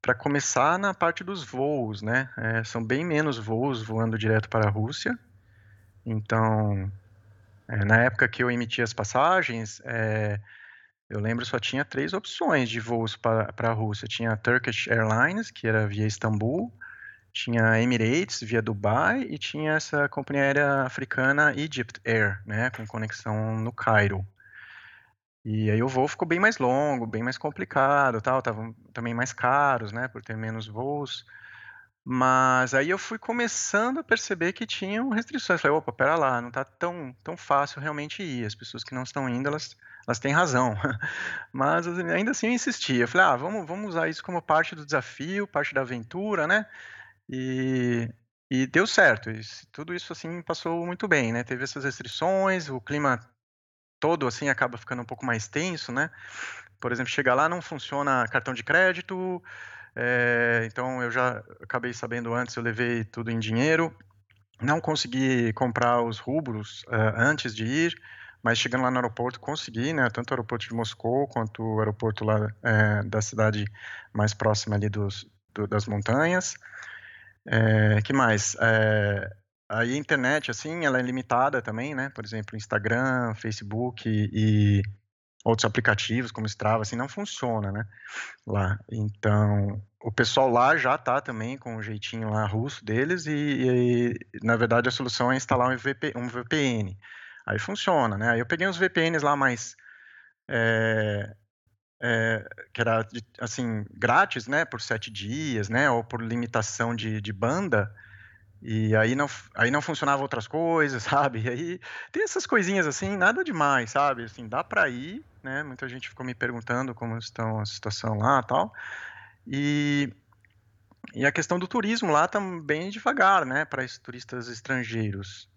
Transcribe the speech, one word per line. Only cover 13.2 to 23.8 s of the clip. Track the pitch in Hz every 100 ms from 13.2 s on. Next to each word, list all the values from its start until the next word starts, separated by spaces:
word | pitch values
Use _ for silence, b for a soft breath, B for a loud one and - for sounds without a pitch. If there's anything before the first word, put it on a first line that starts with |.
| 117 113 104
pra | 101 113
Rússia. | 110 110 101 113
Tinha | - 117
a | 107
Turkish | - 123 - 110 -
Airlines, | 117 110 110 139 202 226
que | - 117
era | 110 107
via | 101 107
Istambul, | 104 110 107 110 160 240 - B B B B B
tinha | - - 117 113
a | 113
Emirates, | 120 120 110 143 196 -
via | 110 117
Dubai, | 110 104 104 117 175 247
e | 254 151
tinha | - 151 156
essa | 156 - 151 143
companhia | - 135 143
aérea | 139 139 143 139
africana, | 127 - 131 - 131 143 151
Egypt | 139 156 131 113 - 120
Air, | 113 104 98 -
né, | 104 123
com | - 110
conexão | 117 110 - 113 107 110 110
no | 113
Cairo. | -